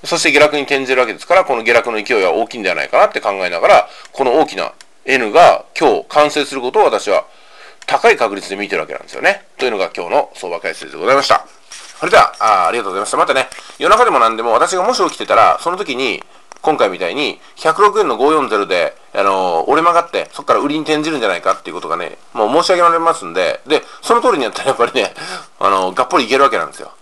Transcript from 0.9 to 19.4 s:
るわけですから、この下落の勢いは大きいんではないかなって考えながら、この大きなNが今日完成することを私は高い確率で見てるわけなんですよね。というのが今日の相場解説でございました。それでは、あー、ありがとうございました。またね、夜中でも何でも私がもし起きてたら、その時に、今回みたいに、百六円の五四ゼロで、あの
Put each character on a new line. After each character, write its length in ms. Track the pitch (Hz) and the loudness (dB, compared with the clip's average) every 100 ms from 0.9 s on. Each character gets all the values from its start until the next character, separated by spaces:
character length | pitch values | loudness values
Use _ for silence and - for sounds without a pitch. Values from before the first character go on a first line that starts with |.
る 80 | 127 | 0
わ 40 | 120 | 0
け 60 | |
で 60 | 98 | -4
す 80 | - | 0
か 80 | |
ら、 100 | 185 | 2
こ 100 | 175 | 2
の 80 | 123 | -2
下 120 | 113 | 2
落 180 | 117 120 | 2 2
の 100 | 110 | -6
勢 160 | 104 117 | -2 0
い 60 | |
は 80 | 92 | 2
大 160 | 95 110 | 0 -4
き 60 | |
い 40 | 123 | -4
ん 20 | |
で 80 | 95 | -4
は 40 | |
な 100 | 82 | -4
い 40 | 69 | 0
か 80 | 139 | 2
な 80 | 202 | 2
っ 40 | |
て 80 | - | 0
考 120 | 107 | -4
え 180 | 98 90 | -4 -4
な 100 | 87 | -2
が 80 | 170 | 4
ら、 220 | 170 - - - | 4 2 -10 -20
こ 120 | - | -2
の 140 | 127 135 | 2 2
大 60 | 151 | 0
き 100 | 95 | -2
な 160 | 76 - - _ | -8 -10 -20 _
N 260 | - 135 110 | -4 -2 2
が 360 | 127 156 90 - - | 6 6 4 -2 0
今 180 | 151 101 | 2 2
日 100 | - | 0
完 220 | 151 147 | 2 2
成 160 | 151 139 | 0 -4
す 80 | |
る 80 | 135 | -4
こ 100 | 123 | -2
と 80 | 208 | 2
を 40 | |
私 260 | 180 107 104 | 2 2 0
は 160 | 90 - - - - - - | -2 -2 -20 -20 -20 -20 -16
高 260 | - 135 233 | -6 0 2
い 60 | 185 | 2
確 180 | 113 | 0
率 140 | 98 - | -4 -8
で 80 | 98 | -8
見 140 | 101 | -4
て 60 | 92 | -6
る 40 | |
わ 60 | 78 | -6
け 80 | |
な 60 | 67 | -10
ん 20 | |
で 80 | - | -12
す 20 | |
よ 80 | - | -4
ね。 240 | 175 196 - - | -2 -2 -8 -6
と 80 | 127 | -4
い 20 | |
う 40 | |
の 40 | 107 | -2
が 140 | 87 | -4
今 120 | - 87 | -6 -2
日 60 | |
の 180 | 127 - | -2 -2
相 160 | - 90 | -10 -10
場 80 | 85 | -8
解 160 | 87 | -8
説 180 | 82 71 | -10 -14
で 40 | 73 | -6
ご 80 | |
ざ 80 | 95 | 0
い 40 | 139 | 0
ま 60 | |
し 60 | - | 2
た。 160 | 98 - - - - - - | -2 -2 -20 -20 -20 -20 -10
そ 60 | 165 | 2
れ 40 | |
で 80 | 190 | 4
は、 160 | 110 - | 4 2
あ 60 | 110 98 | 2 2
ー、 20 | 85 | 2
あ 60 | |
り 60 | 113 | -2
が 60 | |
と 60 | 98 | -4
う 20 | |
ご 40 | 92 | -6
ざ 40 | |
い 0 | |
ま 40 | 107 | -4
し 40 | |
た。 40 | 139 | 0
ま 80 | |
た 80 | 165 | 2
ね、 160 | 131 131 - - - | 0 -2 -10 -20 -4
夜 100 | 156 | 2
中 160 | 220 | 4
で 60 | 233 | 4
も 80 | 147 | 4
何 180 | 113 110 | 2 0
で 60 | |
も 100 | 117 | 0
私 240 | 117 151 185 | 2 2 0
が 60 | |
も 100 | 196 | -2
し 100 | 240 | 0
起 80 | 175 | -2
き 40 | - | -4
て 100 | 107 | 0
た 100 | 110 | 4
ら、 220 | 98 - | 4 2
そ 80 | 170 | -2
の 80 | 185 | -6
時 180 | 175 123 | -6 -4
に、 260 | 131 85 - - _ - | -4 -4 -10 -20 _ -6
今 160 | - 143 | -2 0
回 140 | 107 | 0
み 80 | 87 | -2
た 100 | 90 | -6
い 60 | |
に、 260 | 110 135 - - - | -4 -6 -6 -18 -4
百 260 | 160 170 | -4 2
六 180 | 202 214 | 2 2
円 80 | 180 | 0
の 80 | 110 | 2
五 160 | 139 | 2
四 180 | 156 127 | 2 0
ゼ 80 | 104 | -2
ロ 80 | 92 | 0
で、 280 | 90 78 - - | 0 0 -4 -10
あ 80 | - | -2
の 420 | 98 95 | 0 0